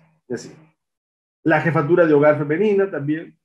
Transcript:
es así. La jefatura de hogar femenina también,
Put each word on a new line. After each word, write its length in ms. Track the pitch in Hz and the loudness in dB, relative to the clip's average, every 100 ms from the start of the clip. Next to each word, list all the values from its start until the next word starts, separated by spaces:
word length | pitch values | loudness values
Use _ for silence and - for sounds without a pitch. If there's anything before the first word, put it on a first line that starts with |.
| _ _ - | _ _ -12
es 200 | 120 92 | -12 -12
así. 100 | - _ _ _ _ _ _ _ _ | -20 _ _ _ _ _ _ _ _
La 160 | 156 156 | -2 0
jefatura 460 | 165 156 143 175 160 | 0 -2 2 2 4
de 80 | |
hogar 240 | 147 151 143 | 4 4 2
femenina 520 | 147 160 214 196 190 | -2 -2 0 0 -2
también, 480 | 151 143 160 - _ | -4 -6 -6 -10 _